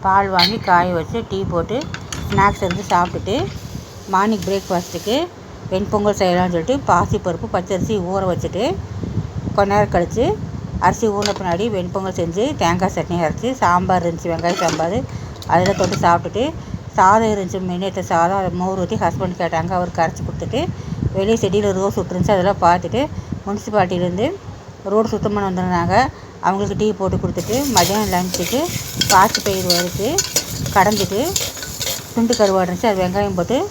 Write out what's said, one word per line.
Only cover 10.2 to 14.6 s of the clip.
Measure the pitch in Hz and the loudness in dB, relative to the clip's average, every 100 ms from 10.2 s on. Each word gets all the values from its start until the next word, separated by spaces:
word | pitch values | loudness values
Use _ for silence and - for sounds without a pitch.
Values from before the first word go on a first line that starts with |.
| 285 427 - - - - 180 | 0 0 -4 -8 -8 2 2
அரிசி | - 226 202 | 4 0 2
ஊறின | 208 190 | 0 0
பின்னாடி | 190 170 233 | 0 0 0
வெண்பொங்கல் | 208 180 190 190 185 | -2 -2 -4 -4 -2
செஞ்சு | 170 165 254 294 | -2 0 -2 2
தேங்காய் | 170 175 185 - | 2 4 0 0
சட்னி | 156 175 160 | -2 0 0
அரைச்சு | - 226 262 | 0 -4 2
சாம்பார் | 185 175 185 185 170 | 4 4 4 2 2
இருந்துச்சு, | 165 175 | -2 -4
வெங்காய | 160 170 175 | -2 0 0